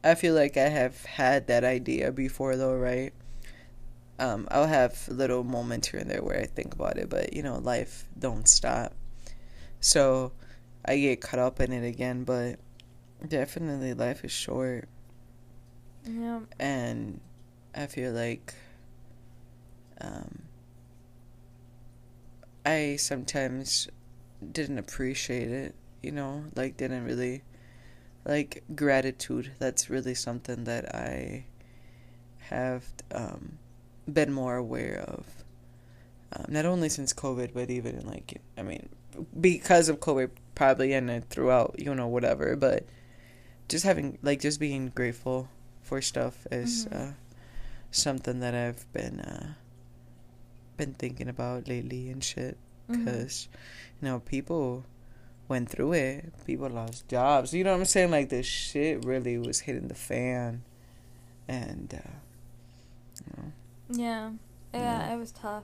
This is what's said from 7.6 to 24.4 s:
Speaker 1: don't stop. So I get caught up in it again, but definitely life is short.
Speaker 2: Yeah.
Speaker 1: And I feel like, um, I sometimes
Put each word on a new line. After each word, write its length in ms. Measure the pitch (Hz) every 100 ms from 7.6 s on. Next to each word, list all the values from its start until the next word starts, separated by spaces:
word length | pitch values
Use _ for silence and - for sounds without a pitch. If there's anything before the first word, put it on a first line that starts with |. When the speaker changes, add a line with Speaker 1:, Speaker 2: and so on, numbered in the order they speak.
| 123 120 120 - - -
Speaker 1:
don't 300 | 131 113 -
stop. 480 | - 123 123 117 - - - - - - - - -
So 520 | - 156 139 131 127 - - - - - -
I 120 | 139
get 240 | 139 120
caught 180 | - 127
up 200 | 127 131
in 120 | 127
it 140 | 127 120
again, 360 | 120 127 123
but 340 | 123 127 120 - - - - - - - 151
definitely 680 | 151 139 175 160 139 131
life 300 | 120 120 135 123
is 60 |
short. 580 | - - 123 131 120 - - - - - - - - - - - -
Speaker 2:
Yeah. 360 | 226 226 233 233 220 -
Speaker 1:
And 600 | 135 135 120 117 110 - - - - - - -
I 100 | 143
feel 260 | - 127
like, 440 | 117 117 - - - - - - - - - - - - - - - - -
um, 420 | - - 50 - - - - - - - - - - - - - - - - - - - - - - - 143
I 320 | 156 147 143
sometimes 920 | - 139 123 143 131 127 135 - - - - - - -